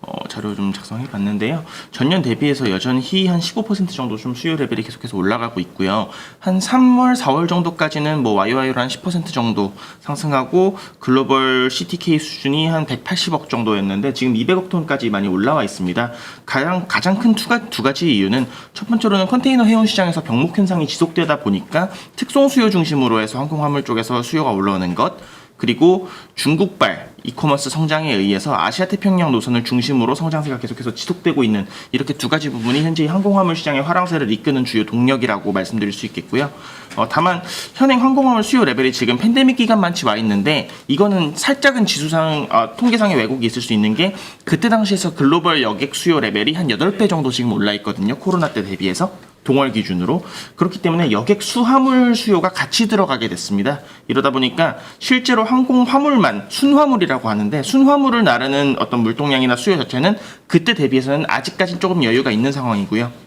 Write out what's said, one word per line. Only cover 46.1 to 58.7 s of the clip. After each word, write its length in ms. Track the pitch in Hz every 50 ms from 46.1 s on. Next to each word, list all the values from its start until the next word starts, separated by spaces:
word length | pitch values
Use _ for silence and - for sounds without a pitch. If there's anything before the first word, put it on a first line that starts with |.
| 165 151
레벨이 320 | 120 107 98 107 107 117 156
한 160 | 170 180 143
여덟 260 | 110 101 151 185 196
배 140 | 190 226 196
정도 220 | 185 165 147 131
지금 200 | 123 - 123 120
올라 220 | - 107 104 104 104
있거든요. 420 | 104 104 107 98 85 95 104 127
코로나 380 | - - 190 180 175 160 147 -
때 100 | 113 98
대비해서. 480 | 98 98 87 90 95 90 - - 185 - - - - _ _ _
동월 260 | - 127 135 139 131
기준으로. 520 | 113 113 101 - 95 90 90 92 143 175 - - - - - - - -
그렇기 220 | 175 180 175 -
때문에 320 | - 175 160 170 170 139
여객 300 | 107 101 117 - 202 202
수화물 720 | - - - 247 240 226 262 269 262 269 254 254 254 247 233
수요가 360 | 226 - 220 202 180 175 185
같이 380 | 185 - 180 - - - 226 208
들어가게 420 | 226 202 196 156 135 117 113 110
됐습니다. 500 | 92 87 - - 101 101 101 127 143 143 - - - - _ _
이러다 220 | 123 131 135 143
보니까 460 | 127 135 131 123 - - 165 151 - - - - - -
실제로 460 | - - 262 254 247 - 254 220 220
항공 380 | 214 247 254 254 254 254 254 247
화물만 640 | 240 254 269 285 294 285 247 185 131 107 101 98 -
순화물이라고 800 | - - 277 277 285 277 302 285 262 220 180 - 139 127 - 113
하는데 340 | 107 104 104 104 123 151 131
순화물을 600 | - - 269 269 269 285 285 277 269 233 233 226
나르는 500 | 156 123 120 127 139 139 139 143 139